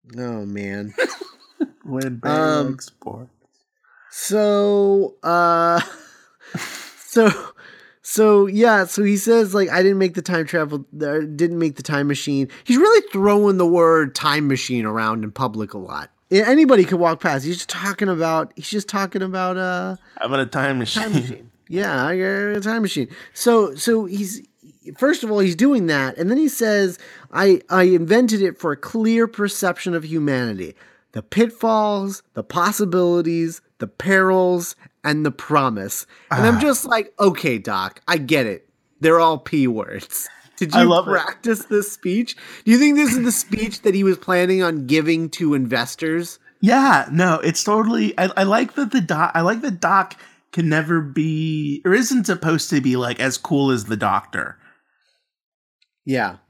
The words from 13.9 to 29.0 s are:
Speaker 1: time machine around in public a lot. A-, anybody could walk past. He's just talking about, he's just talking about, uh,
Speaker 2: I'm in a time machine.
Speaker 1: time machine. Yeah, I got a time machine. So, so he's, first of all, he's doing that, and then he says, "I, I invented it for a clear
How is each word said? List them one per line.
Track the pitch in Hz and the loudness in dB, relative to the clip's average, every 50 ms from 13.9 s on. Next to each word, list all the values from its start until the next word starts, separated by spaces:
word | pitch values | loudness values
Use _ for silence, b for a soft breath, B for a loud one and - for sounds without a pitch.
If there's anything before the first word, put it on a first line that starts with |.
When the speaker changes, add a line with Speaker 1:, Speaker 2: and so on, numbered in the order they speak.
| 165 160 151 135 - | 4 4 2 0 -4
Speaker 1:
time | - - 156 143 151 147 | -4 -2 0 0 0 0
machine | 143 135 127 - - 127 120 110 | 0 0 -2 -2 -4 -4 -4 -2
around | 107 107 113 110 110 110 113 107 | -2 -2 -2 -2 -2 -2 -4 -6
in | 104 | -8
public | 101 - 135 120 107 110 107 104 - | -6 -4 -4 -4 -4 -6 -8 -8 -10
a | |
lot. | 101 92 - - 71 - - _ _ _ _ | -14 -12 -12 -12 -12 -14 -14 _ _ _ _
A-, | 180 196 214 | 2 2 4
anybody | 233 269 302 320 262 262 202 180 | 4 6 6 8 8 8 6 6
could | - 185 170 | 4 2 0
walk | 175 165 160 - | 2 0 0 0
past. | - 175 143 135 131 | -2 -2 -2 -2 -4
He's | 156 180 | -6 -8
just | 175 - - | -8 -8 -10
talking | - - 185 202 196 - 208 190 | -10 -6 -6 -6 -4 -2 -2 -2
about, | 180 156 165 160 160 160 156 - _ | 0 -2 -2 -2 -2 -2 -4 -6 _
he's | - 151 - | -16 -12 -6
just | 208 208 196 - | -6 -6 -6 -4
talking | - 196 196 180 - 196 | -4 -4 -4 -4 -4 -6
about, | 190 190 185 185 185 185 185 | -6 -6 -6 -4 -4 -4 -4
uh, | 185 185 180 180 180 185 185 190 - b b b | -4 -4 -4 -6 -6 -6 -8 -10 -12 b b b
Speaker 2:
I'm | - - 117 135 | -8 -6 -4 -2
in | 135 | -2
a | 131 | -2
time | 120 - 143 131 139 135 127 | -2 -4 -4 -2 -2 -2 -4
machine. | 117 - - 214 214 | -4 -4 -4 -6 -4
Speaker 1:
time | - 196 | -2 -2
machine. | 143 120 127 - - - - _ _ _ _ | -2 -2 -4 -10 -12 -16 -20 _ _ _ _
Yeah, | 170 185 202 196 151 131 127 | -6 -4 -4 -2 -2 -2 -2
I | 151 180 | -2 -2
got | 185 185 190 196 196 202 208 208 | -2 -2 -2 -2 -4 -4 -4 -4
a | 208 | -4
time | 190 214 226 233 | -4 -4 -2 -2
machine. | 214 190 - 156 120 B B B B B B | -4 -2 -2 -4 -4 B B B B B B
So, | - - 240 233 220 208 165 135 | -2 2 4 4 4 2 0 -2
so | 147 - 233 226 220 214 | -4 -2 0 0 0 0
he's, | 175 190 202 208 180 214 247 - _ _ _ _ - _ _ _ - 147 | -4 -6 -6 -6 -8 -10 -14 -16 _ _ _ _ -20 _ _ _ -20 -4
first | - 254 285 339 - - | 0 0 0 0 0 -4
of | 220 | -2
all, | 214 208 | 0 2
he's | 190 185 170 | 2 0 2
doing | 160 233 285 285 233 180 | 2 2 2 4 2 0
that, | 160 151 139 135 131 - | 0 0 0 -2 -4 -4
and | - 170 190 | -4 -2 0
then | 240 285 | 0 2
he | 320 | 0
says, | 277 - - 233 214 208 202 196 185 170 B B B B B B B | 0 0 -2 0 0 2 2 0 0 -2 B B B B B B B
"I, | - 165 190 196 185 165 - _ | -2 2 4 4 4 4 2 _
I | 180 185 180 | 2 4 6
invented | 185 185 170 170 160 202 240 254 226 220 202 | 6 4 4 4 4 4 4 4 4 2 0
it | 196 180 175 _ | 0 -2 -2 _
for | - 160 | -4 -4
a | 143 | -4
clear | 139 - - - 226 | -4 -8 -8 -4 0